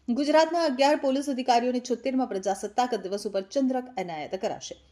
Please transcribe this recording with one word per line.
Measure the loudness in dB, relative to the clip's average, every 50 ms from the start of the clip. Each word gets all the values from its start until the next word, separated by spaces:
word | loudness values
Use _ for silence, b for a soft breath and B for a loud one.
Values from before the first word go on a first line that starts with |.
| b -4
ગુજરાતના | -2 0 2 4 6 6 6 4 2 2
અગિયાર | 2 2 2 4 4 4 4
પોલીસ | 4 2 0 0 0 0 -2
અધિકારીઓને | -4 -2 2 4 4 4 4 2 -2 -2
છોતેરમાં | -2 -4 -4 -2 -2 -2 0 0 -2
પ્રજાસત્તાક | -2 -4 -4 -2 -2 -4 -4 -6 -4 -2 0 0 0 0
દિવસ | -4 -4 -4 -6 -6 -4
ઉપર | -4 -4 -4
ચંદ્રક | -4 -4 -2 0 0 0 0 -2 -4 -6 -8
એનાયત | -8 -8 -6 -6 -8 -8 -8 -6 -4
કરાશે. | -4 -6 -6 -6 -12 -14 -16 -16 _ b